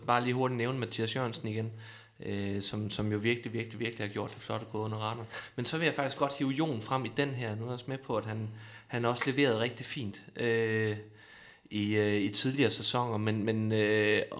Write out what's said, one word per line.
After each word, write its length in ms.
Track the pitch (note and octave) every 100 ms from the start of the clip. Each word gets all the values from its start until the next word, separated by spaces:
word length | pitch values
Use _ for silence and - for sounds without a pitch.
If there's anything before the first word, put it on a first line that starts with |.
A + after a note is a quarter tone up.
| -
bare 160 | A#2+
lige 100 | B2
hurtigt 220 | B2 B2+ B2
nævne 200 | A#2 C3
Mathias 380 | A2 A2 A2+ C3+
Jørgensen 320 | B2 A2+ A2
igen, 220 | A2 A2+ A2 - - - - -
øh, 340 | G2+ G2 G2+
som, 280 | G2 G#2+ G#2
som 220 | - G#2+
jo 60 | G#2
virkelig, 340 | A2+ A#2+ A#2
virkelig, 280 | A2+ A2+ G#2+
virkelig 260 | A#2 - G#2
har 60 |
gjort 180 | G#2 G2
det 60 | -
flot 180 | - G#2+
at 100 | G#2+
gå 140 | A2
under 140 | G#2+ G#2+
radaren. 280 | G#2+ A#2 A2 - - -
Men 80 |
så 140 | A#2+ D#3+
vil 60 |
jeg 100 | E3
faktisk 240 | C3+ C3+ -
godt 200 | C#3 -
hive 120 | C3+
Jon 320 | C3+ D#3+ A2+
frem 220 | - C3
i 60 | A2+ A2+
den 120 | C#3+
her. 240 | B2+ A#2
Nu 80 | G#2+
er 40 | A#2
jeg 60 |
også 120 | B2 -
med 100 | C3
på, 180 | - A2
at 100 | A2
han 220 | A2 G#2+ - - - -
han 140 | B2
har 60 | A#2
også 120 | B2 C#3+
leveret 340 | B2+ C#3 A2
rigtig 260 | A#2+ B2 C3
fint, 360 | D3+ G#2+ - - -
øh, 600 | A#2+ A2+ A2+ A2 G#2+ G#2 G#2+ - - - - - -
i, 260 | G#2 G#2 G#2+
øh, 240 | G#2 G#2
i 80 | G2+
tidligere 420 | G#2+ C3 C#3 B2
sæsoner, 460 | - A2 B2 B2 G#2+
men, 280 | G#2+ A2
men, 280 | G#2+ A2 A2
øh, 500 | A2 G#2+ G#2+ G#2+ G#2 -